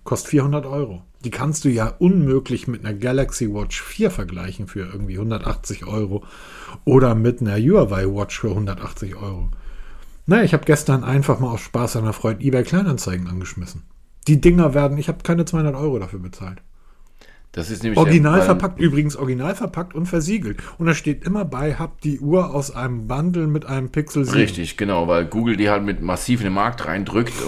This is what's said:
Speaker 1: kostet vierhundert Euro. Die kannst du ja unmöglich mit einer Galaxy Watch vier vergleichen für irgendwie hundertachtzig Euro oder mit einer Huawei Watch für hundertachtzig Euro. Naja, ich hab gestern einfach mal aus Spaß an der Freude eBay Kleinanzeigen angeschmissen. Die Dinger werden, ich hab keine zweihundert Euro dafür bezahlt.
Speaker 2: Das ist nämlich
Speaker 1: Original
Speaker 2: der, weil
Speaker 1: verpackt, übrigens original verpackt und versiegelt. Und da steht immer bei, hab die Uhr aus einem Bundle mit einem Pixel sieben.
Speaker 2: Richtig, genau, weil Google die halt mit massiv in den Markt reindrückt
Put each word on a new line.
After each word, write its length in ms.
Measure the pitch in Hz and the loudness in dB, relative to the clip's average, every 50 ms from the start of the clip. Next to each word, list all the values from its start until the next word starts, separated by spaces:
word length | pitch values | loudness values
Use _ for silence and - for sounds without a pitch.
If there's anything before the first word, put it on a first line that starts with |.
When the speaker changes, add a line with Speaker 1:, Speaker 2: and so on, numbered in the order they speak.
| - | -8
Speaker 1:
kostet 260 | - 123 110 - - | -4 -4 -4 -2 0
vierhundert 340 | - 147 131 143 143 147 135 | 2 2 4 2 2 0 -2
Euro. 380 | 135 135 143 143 113 95 90 - - - _ - | -4 -4 -4 -4 -4 -6 -10 -14 -18 -18 _ -10
Die 80 | 120 | -10
kannst 360 | 104 - 131 151 151 - - | -6 -4 -2 -2 -2 0 2
du 20 | 143 | 2
ja 180 | 123 113 110 131 - - | 2 2 2 0 0 2
unmöglich 680 | 180 175 196 185 147 135 131 135 131 - 123 110 - | 4 4 6 6 4 4 4 2 2 0 -4 -4 -4
mit 160 | - 120 104 - | -6 -6 -6 -6
einer 120 | 110 104 | -8 -6
Galaxy 560 | 101 110 123 127 135 135 - - - 123 107 104 | -4 -2 0 0 0 0 0 -2 -2 -4 -2 -2
Watch 300 | 104 104 - - - - | -2 -4 -6 -6 -8 -10
vier 280 | - - - 220 196 | -10 -4 -2 0 0
vergleichen 580 | 180 - 104 87 92 87 90 92 - - 104 90 | 0 -2 -6 -8 -8 -8 -8 -8 -8 -10 -10 -10
für 200 | - 104 92 90 | -8 -8 -8 -8
irgendwie 280 | - 98 101 98 92 98 | -8 -6 -6 -6 -6 -4
hundertachtzig 680 | 107 113 113 98 - 110 104 - - - 101 - - | -4 -4 -4 -4 -4 -4 -4 -4 -6 -8 -10 -10 -8
Euro 380 | - - 107 107 95 98 101 - - - - - - - - - - - - - | -6 -4 -4 -2 -2 -4 -6 -6 -10 -16 -20 -20 -20 -18 -18 -16 -16 -18 -6 2
oder 280 | - 127 131 135 123 117 | 6 6 8 8 6 6
mit 280 | 113 110 120 120 - 123 | 4 4 2 2 2 0
einer 140 | 107 101 | 0 2
Huawei 500 | 104 110 143 202 208 143 101 98 95 95 | 2 4 6 6 6 6 4 2 0 0
Watch 340 | 95 98 101 101 - - - | 0 0 -2 -4 -4 -6 -4
für 140 | - 113 92 | -4 -2 -2
hundertachtzig 640 | 104 107 98 92 92 104 - - - 110 95 90 | -2 -2 -2 -4 -6 -8 -10 -10 -10 -10 -10 -10
Euro. 340 | 90 98 101 95 90 87 - - - - - - - - - - - - - - - - | -10 -10 -8 -6 -4 -4 -4 -4 -6 -10 -12 -12 -12 -12 -14 -14 -16 -16 -18 -18 -6 2
Naja, 200 | - 175 233 220 | 4 4 6 6
ich 100 | - - | 4 2
hab 100 | 147 - | 2 4
gestern 400 | - 151 143 - - 135 131 120 | 2 2 2 4 2 2 2 2
einfach 360 | 117 131 139 139 - 131 107 | 2 2 2 4 4 2 2
mal 100 | 135 123 | 0 -2
aus 100 | 113 110 | -2 -4
Spaß 360 | - - - 120 120 110 - | -6 -4 -2 -2 -2 0 0
an 80 | 120 110 | 0 0
der 100 | 110 104 | -2 -2
Freude 280 | - - 113 113 95 - | -2 -2 -2 -2 0 0
eBay 200 | 139 127 127 120 | 2 2 2 2
Kleinanzeigen 640 | - 156 180 202 185 135 120 - 98 92 90 90 | 2 2 2 2 2 0 -2 -2 -4 -4 -4 -4
angeschmissen. 560 | 87 90 92 90 87 - - 87 - - 78 - - - - - - - - - - | -4 -6 -6 -6 -8 -8 -10 -10 -10 -10 -14 -16 -18 -20 -20 -20 -20 -20 -4 2 4
Die 120 | 156 143 | 4 6
Dinger 320 | - 175 175 175 170 151 131 | 8 8 8 8 6 4 4
werden, 240 | 143 143 139 139 | 4 4 2 2
ich 120 | 147 147 - | 0 -2 -4
hab 160 | 151 - - | -4 -4 -2
keine 200 | - 170 170 165 | 0 2 2 2
zweihundert 300 | - - 160 156 151 135 | 0 0 0 0 0 0
Euro 240 | 131 151 156 131 113 | 0 -2 -2 -2 -2
dafür 220 | 98 90 101 98 | -4 -6 -8 -10
bezahlt. 420 | 90 92 90 - 95 90 92 95 - - - - - - - - - - - - - - - - - - - | -10 -12 -12 -12 -12 -12 -12 -14 -16 -20 -20 -20 -20 -20 -20 -20 -20 -20 -20 -20 -20 -20 -20 -20 -20 -12 -10
Speaker 2:
Das 160 | - 82 85 | -8 -8 -6
ist 140 | 110 92 104 | -6 -4 -4
nämlich 160 | 113 107 160 | 0 2 4
Speaker 1:
Original 360 | 160 151 160 170 147 151 160 | 6 6 6 6 6 6 6
Speaker 2:
der, 60 | 190 185 | 4 4
weil 40 | |
Speaker 1:
verpackt, 320 | 190 185 185 185 190 180 - | 4 4 2 0 -2 -2 0
übrigens 360 | 170 165 135 143 151 147 147 | 0 2 2 2 0 0 -2
original 400 | - 139 131 127 123 131 165 196 | -4 -4 -4 -4 -2 -4 -4 -4
verpackt 360 | 190 233 185 - 165 175 - - | -6 -6 -6 -6 -6 -8 -6 -6
und 100 | 156 170 | -6 -4
versiegelt. 520 | 180 - 170 151 165 214 220 156 107 104 - - - - - | -2 -2 -2 0 0 -2 -2 -2 -4 -6 -8 -10 -12 -8 -2
Und 80 | 170 | 0
da 80 | 165 156 | 0 0
steht 300 | 147 - 151 143 - - | 0 0 -2 -4 -2 -2
immer 200 | 170 196 208 196 | -4 -2 -2 -4
bei, 300 | 151 131 131 147 156 131 | -4 -4 -4 -2 -2 -2
hab 260 | - 165 160 - - | -2 -4 -8 -8 -6
die 200 | - 151 143 131 | -4 -4 -4 -2
Uhr 340 | 139 143 160 185 180 180 - | 0 2 2 2 2 2 -2
aus 160 | 143 139 - | -4 -4 -4
einem 380 | - 123 123 127 123 117 110 113 | -6 -6 -4 -4 -4 -4 -4 -4
Bundle 400 | 127 139 156 180 180 175 160 151 | -2 -2 0 0 0 0 0 0
mit 180 | 151 156 - | 0 0 -2
einem 220 | - 135 135 131 127 | -2 -4 -4 -4 -2
Pixel 360 | - 156 147 - - 147 139 | -2 -4 -4 -2 0 -2 0
sieben. 120 | 123 - | 2 4
Speaker 2:
Richtig, 400 | 110 110 95 92 87 85 80 - | 4 4 2 2 -2 -6 -6 -6
genau, 320 | - 104 101 98 85 85 85 | -4 -2 0 0 0 2 2
weil 160 | 87 85 87 | 2 2 0
Google 320 | 78 98 110 117 117 113 | 0 -2 0 0 0 2
die 120 | 95 104 104 | 2 2 2
halt 140 | 104 101 101 | 2 2 0
mit 180 | 101 98 92 | -2 -2 -2
massiv 380 | 78 87 90 92 - - 123 120 107 | -2 -4 -4 -2 0 0 0 0 0
in 20 | |
den 80 | 95 95 | 0 0
Markt 340 | 98 104 117 120 123 - | 0 0 0 -2 -4 -6
reindrückt 560 | 76 82 98 101 - - 110 123 123 - - - | -4 -4 -4 -4 -2 0 0 0 0 -2 -6 -6